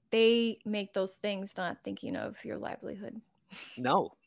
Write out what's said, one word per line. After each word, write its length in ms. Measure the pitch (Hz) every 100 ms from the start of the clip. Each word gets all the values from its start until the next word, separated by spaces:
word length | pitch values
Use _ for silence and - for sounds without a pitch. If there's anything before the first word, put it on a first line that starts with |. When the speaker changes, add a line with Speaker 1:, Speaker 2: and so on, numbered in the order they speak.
| -
Speaker 1:
they 500 | 226 226 233 233 208
make 280 | 214 208 196
those 220 | 202 190 -
things 400 | 214 196 196 -
not 260 | 175 -
thinking 320 | 196 196 - -
of 260 | - -
your 120 | - -
livelihood. 640 | - - - 202 214 220 - _ _ - - -
Speaker 2:
No, 400 | 127 180 - _